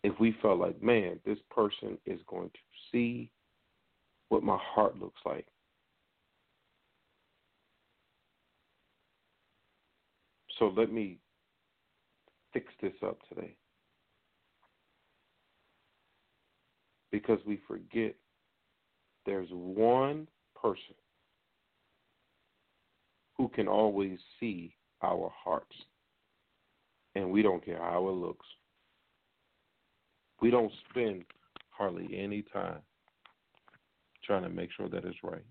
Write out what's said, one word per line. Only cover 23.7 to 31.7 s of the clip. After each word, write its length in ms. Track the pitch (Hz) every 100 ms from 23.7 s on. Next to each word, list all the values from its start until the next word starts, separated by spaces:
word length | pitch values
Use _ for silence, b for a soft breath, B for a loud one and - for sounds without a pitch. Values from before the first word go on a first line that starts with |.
| 101 110 98 98 92 - -
see 340 | 117 92 85 _ _ _
our 280 | 90 90 87 -
hearts. 400 | - 80 - - - _ _ _ _ _ _ _ _ _ _ _ _ 98
And 160 | 92
we 100 | 101
don't 220 | 107 90
care 160 | - 85
how 280 | 85 87 95
it 60 |
looks. 320 | 92 85 - - - _ _ _ _ _ _ _ _ _ _ _ _ _ _ _ _ _ _
We 80 | 117
don't 220 | 120 110 - -
spend 360 | 127 117 95 87 - _ -
hardly 400 | -